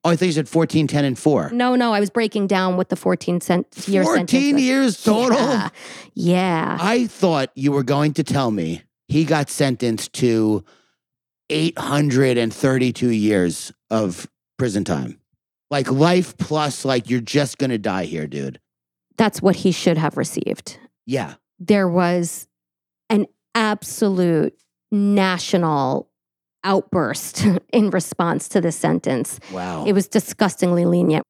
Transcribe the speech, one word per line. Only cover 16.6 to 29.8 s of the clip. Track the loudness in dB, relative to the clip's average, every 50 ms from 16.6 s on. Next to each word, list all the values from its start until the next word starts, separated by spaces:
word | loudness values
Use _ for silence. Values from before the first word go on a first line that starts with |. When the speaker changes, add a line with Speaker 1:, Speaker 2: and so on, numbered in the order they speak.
| -2 -2 -4 -4 -2
Speaker 1:
like, | 0 0 0 0 -2
you're | -4 -4
just | -4 -2 -2 -2 -2 -2 -4 -4
gonna | -4 -2 -2 -2
die | -2 -4 -4 -2 -4
here, | -6 -6 -8 -8 -6
dude. | -8 -8 -8 -8 -10 -14 _ _ _ _ _ _ _ _ _ _ _ 0
Speaker 2:
That's | 0 0 0 2
what | 2 2 2
he | 2 0 0
should | 0 2 0 0 2 2
have | -2 -2 -2
received. | -4 -6 -4 -6 -8 -6 -6 -8 -8 _ -20 -20 -20 -20 _ _ _ _
Speaker 1:
Yeah. | -6 -6 -6 -6 -8 -12 _ _ _ _ _
Speaker 2:
There | 0 2 2 4 4 2
was | 2 2 2 2 2 0 -2 -4 -6 -12 -16 _ _ _ _ _ _ _ _ _ _ _ _ _
an | 0 0 0 -2 _ _ _ _ _
absolute | 0 0 0 -2 -4 -6 -12 -4 -2 0 0 2 2 2 2 2 2 0 -2 _ _ _ _ _ _ _ _
national | -2 0 2 2 4 2 2 2 0 -2 -2 0 0 2 2 2 0 0 0 0 -2 -4 -6 _ _ _ _ _ _ _ _ _ _ _ -2
outburst | 0 0 0 -2 _ -2 -2 -2 -2 -4 -6 -10 -10 -6 0 2 2 2 0
<laughs> | _ _
in | 2 2 2 2
response | 0 -2 -2 -4 -4 -2 -2 0 0 -2 -6 0
to | 0 0
this | 0 0 -2
sentence. | -2 -2 -2 -2 0 -2 -2 -2 -2 -4 -6 -10 -14 -16 -12
Speaker 1:
Wow. | -10 -8 -8 -6 -8 -4